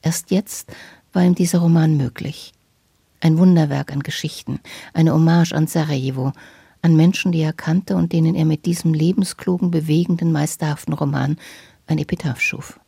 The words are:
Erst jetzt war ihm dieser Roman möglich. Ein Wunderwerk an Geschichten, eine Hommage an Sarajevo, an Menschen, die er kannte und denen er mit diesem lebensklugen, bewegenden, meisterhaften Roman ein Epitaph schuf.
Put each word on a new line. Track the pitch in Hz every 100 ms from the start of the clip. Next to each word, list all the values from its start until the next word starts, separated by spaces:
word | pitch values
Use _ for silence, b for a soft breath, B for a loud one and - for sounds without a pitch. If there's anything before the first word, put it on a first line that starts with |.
Erst | 165 165 -
jetzt | 190 - - - B B B B
war | 185
ihm | 180
dieser | 180 175 175
Roman | 170 165 160 151
möglich. | 127 - - - - _ _ _ _ _ _ _
Ein | 165 160
Wunderwerk | 185 175 151 139 143
an | 143
Geschichten, | 139 - 151 - - 135 B B B
eine | - 160
Hommage | 156 165 170 165
an | - 160
Sarajevo, | 170 156 139 131 131 131 - B B B B
an | 165 160
Menschen, | 165 190 185
die | 165
er | 156
kannte | 160 - 165 180 190
und | 170
denen | 170 160
er | 170
mit | 156 156 -
diesem | 170 165
lebensklugen, | 156 160 180 190 - - 180 180
bewegenden, | 170 156 156 175 170 170
meisterhaften | 156 151 - 156 147 -
Roman | 151 143 143 135 151 B B B B _
ein | 156
Epitaph | 147 175 156 127
schuf. | - - - -